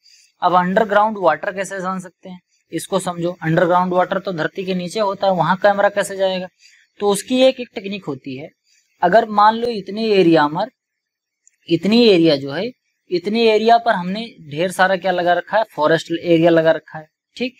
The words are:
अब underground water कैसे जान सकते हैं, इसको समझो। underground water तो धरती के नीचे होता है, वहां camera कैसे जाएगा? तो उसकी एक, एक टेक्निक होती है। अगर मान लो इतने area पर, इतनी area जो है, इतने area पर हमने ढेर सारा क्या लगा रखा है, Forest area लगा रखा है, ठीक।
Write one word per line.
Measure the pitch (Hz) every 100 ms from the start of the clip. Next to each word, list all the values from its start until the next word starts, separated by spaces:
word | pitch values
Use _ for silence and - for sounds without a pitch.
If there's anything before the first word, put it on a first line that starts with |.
| _ _ _ _
अब | 180 180
underground | 180 190 190 202 220 202
water | 170 156 202
कैसे | 190 185 196
जान | 180 190
सकते | 180 - 185
हैं, | 180 _ _ _
इसको | 160 - 190
समझो। | 185 175 170 175
underground | 160 165 175 180 180
water | 180 180 190
तो | 196
धरती | 165 160 - 185
के | 185
नीचे | 180 220
होता | 196 196 196
है, |
वहां | 180 160 185
camera | 208 196 202
कैसे | 202 196 190
जाएगा? | 190 185 180 _ _ _ _ -
तो | 202
उसकी | 196 - 254
एक, | 262 262
एक | 240 233
टेक्निक | 196 202 160
होती | 135 143 131
है। | 170 _ _ _ _ _
अगर | 180 220 220
मान | 208 208 226
लो | 240
इतने | 220 190 208 226
area | 196 170 160 147
पर, | 160 220 - _ _ _ _ _ _ _ _ -
इतनी | 165 185 233
area | 233 180 165 139
जो | 139
है, | 147 233 - _ _ -
इतने | 175 202 220 226
area | 214 220 233
पर | 233
हमने | 196 180 208 233 - 156
ढेर | 147 190
सारा | 185 190 190
क्या | 185
लगा | 180 175
रखा | 175 - 208
है, | 226
Forest | - 151 160 -
area | 165 170 165 170
लगा | 165 160
रखा | 156 - 160
है, | 156 _ _ -
ठीक। | 247